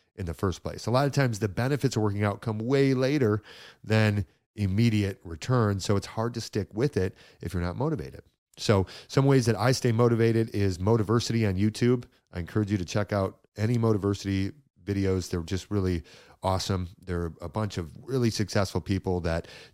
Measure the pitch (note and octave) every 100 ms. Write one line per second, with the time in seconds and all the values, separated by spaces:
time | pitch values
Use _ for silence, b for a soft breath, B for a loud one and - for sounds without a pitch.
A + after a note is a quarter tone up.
0 | b - E2+ - G2 E2 E2 - - B2+
1 | C#3+ C#3+ C3 G2+ G#2+ F#2 B2 C#3+ C3 A2+
2 | G#2+ G2+ G#2 G2+ A#2 G#2+ A2+ C#3 C3+ B2+
3 | C3 D3 A#2 G#2 B B B B F#2+ A2
4 | G#2+ G#2 - b _ - G2 G2 A#2 G#2+
5 | G2 F#2+ F2 D#2+ - B2+ G#2+ G2 - G2+
6 | - - A#2 A#2 - G#2+ F2+ G2+ C#3 -
7 | F#2+ - B B - F2+ F2 - D3 C#3
8 | C2+ C#2 - _ _ - - G2+ F#2 B
9 | B C#3 C3+ C3+ A#2 G2+ A#2 C3 B2 A2+
10 | A#2+ A2+ A2+ A2+ A2+ G2+ G2 F2 G2 A#2
11 | G2+ A#2 - A#2 G#2+ F#2 G#2+ G#2+ A#2+ B2
12 | - b b F2+ E2 G#2+ G2+ G2+ F2 A2
13 | G2 G#2 F#2+ - _ - G#2+ B2 A2+ G#2
14 | G2+ G2 G2 G2 G2 - _ _ F2+ G2
15 | F#2+ F#2+ - F2+ E2 F#2 - G2+ F#2 F2
16 | B B B B F#2+ F#2+ - F#2+ F2 -
17 | F#2 F2 E2+ - E2+ A2 G#2 F#2 D#2+ -
18 | - C3 A#2 - G2+ G#2+ F#2+ F#2 - F#2+
19 | F#2+ F2+ E2+ E2 - B B